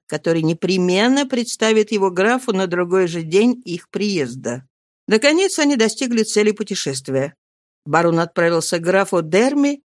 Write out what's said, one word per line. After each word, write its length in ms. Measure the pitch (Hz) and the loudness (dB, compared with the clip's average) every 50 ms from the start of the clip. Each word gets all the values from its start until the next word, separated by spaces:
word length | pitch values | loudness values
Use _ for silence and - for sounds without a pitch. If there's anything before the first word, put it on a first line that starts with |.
| _ - | _ -10
который 340 | 156 151 - 170 165 165 | -10 -4 -2 0 0 2
непременно 840 | 160 160 170 - - 175 190 185 180 180 180 196 220 247 262 285 285 | 0 0 -2 -2 -2 -2 0 0 0 2 2 2 2 2 2 2 0
представит 680 | 269 262 247 226 - - - 220 220 220 220 208 - | -2 -2 -4 -4 -4 -4 -2 0 2 2 2 2 2
его 200 | 226 202 190 190 | 0 0 0 0
графу 420 | 180 180 190 226 247 254 254 - 196 | 2 2 2 2 0 0 -2 -2 -2
на 140 | 190 190 180 | -2 -2 -2
другой 400 | 175 175 180 175 180 185 185 170 | -2 -2 0 0 2 2 0 0
же 160 | 165 170 165 | -2 -6 -4
день 380 | 156 165 202 226 247 240 247 - | 0 2 2 4 2 2 -2 -6
их 240 | 180 165 170 - _ | -10 -10 -10 -10 _
приезда. 760 | - - 208 208 196 165 135 117 123 131 107 113 120 131 - _ _ _ _ _ _ _ _ - | -6 -4 -4 -2 -2 -2 -4 -4 -6 -8 -8 -8 -8 -8 -10 _ _ _ _ _ _ _ _ 0
Наконец 520 | 208 220 220 285 311 349 392 370 - - | 0 2 4 2 2 2 0 0 0 0
они 160 | 294 285 285 | 0 2 2
достигли 480 | 226 226 214 - - 269 247 240 220 214 | 2 2 0 0 -2 -4 -2 0 0 -2
цели 280 | - - 214 214 214 | 0 0 2 2 2
путешествия. 840 | 208 - 214 - 196 - - 151 135 131 - - 135 131 135 143 - _ _ _ _ _ _ _ _ _ _ | 0 -2 -4 -8 -8 -6 -6 -6 -6 -8 -6 -4 -4 -2 -4 -4 -6 _ _ _ _ _ _ _ _ _ _
Барон 340 | 143 151 165 170 170 165 165 | 0 0 2 2 2 2 0
отправился 600 | 170 170 - 180 170 170 170 165 160 - 180 170 | 0 -2 -2 0 0 0 0 0 -2 -2 -4 -2
к 20 | |
графу 400 | 165 175 185 196 196 - 196 175 | 0 2 2 2 2 0 0 -2
Дерми, 600 | 160 156 170 196 240 269 285 285 277 285 285 277 _ _ | -2 0 2 2 2 2 2 0 0 0 -2 -4 _ _